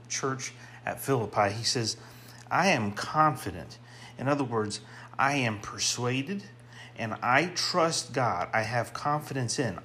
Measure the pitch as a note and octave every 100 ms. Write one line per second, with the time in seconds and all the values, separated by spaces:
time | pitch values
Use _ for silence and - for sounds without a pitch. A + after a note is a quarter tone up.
0 | - - C#3 C3 - - - - - -
1 | - C3+ G#2 A2 G2+ G#2+ A2+ B2+ A2 -
2 | - - - - - C#3 F#3+ C#3+ G#2 G2+
3 | - D#3 D#3 C3 G2+ E2+ - - - -
4 | - - B2+ C#3+ B2 A#2 G#2 - - -
5 | - - C3+ C#3+ A#2+ G#2 - G#2+ - -
6 | B2 C3 C#3 G3+ - - - - - -
7 | A2 - A#2 C3 F3 - - F3+ E3 D3+
8 | - B2 A#2+ F2 F2 A2+ A2 B2 A#2 -
9 | D3 D3+ D3 C3+ A#2 - A#2+ F2